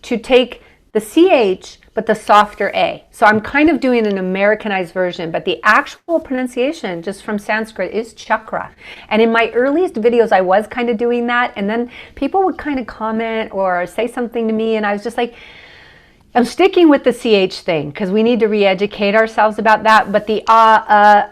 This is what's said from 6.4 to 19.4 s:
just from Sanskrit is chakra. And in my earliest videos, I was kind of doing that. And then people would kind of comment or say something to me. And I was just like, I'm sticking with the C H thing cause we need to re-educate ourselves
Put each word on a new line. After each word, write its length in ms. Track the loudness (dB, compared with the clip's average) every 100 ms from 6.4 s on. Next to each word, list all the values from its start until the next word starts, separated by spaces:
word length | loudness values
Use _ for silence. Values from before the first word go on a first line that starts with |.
| -6 -4 -4 -4 -8 -8
just 220 | -8 -10
from 160 | -8 -6
Sanskrit 520 | -4 -6 -6 -8 -6
is 220 | -6 -8
chakra. 600 | -10 -6 -6 -4 -10 -10 -16 -20 -20 -4
And 120 | 0
in 100 | 2
my 180 | 2 0
earliest 440 | 0 0 0 -2 -2
videos, 360 | 0 2 2
I 100 | 2
was 260 | 2 0 -2
kind 220 | -4 -4
of 80 | -2
doing 280 | -2 -2 -2
that. 240 | -2 -2 -4
And 120 | -4
then 220 | -4 -6 -12 -20
people 300 | -8 -4 0
would 160 | -2 -4
kind 200 | -6 -8
of 60 | -8
comment 680 | -8 -6 -4 -4 -6 -6
or 360 | -4 -2 -2 -4
say 200 | -6 -6
something 400 | -6 -6 -4 -4
to 60 |
me. 220 | -2 -2 -2
And 100 | -4
I 80 |
was 100 | -6
just 140 | -6 -6
like, 160 | -6 -8 -20 -20 -20 -20 -20 _ _ _ _ -2
I'm 100 | -2
sticking 440 | 2 2 4 4
with 140 | 4
the 100 | 2
C 220 | -2 0 2
H 260 | 0 -2
thing 300 | -4 -4 -4
cause 180 | -6 -4
we 140 | 0
need 160 | 0 0
to 80 | 0
re-educate 680 | 2 0 0 -4 -4 0
ourselves 460 | 0 0 0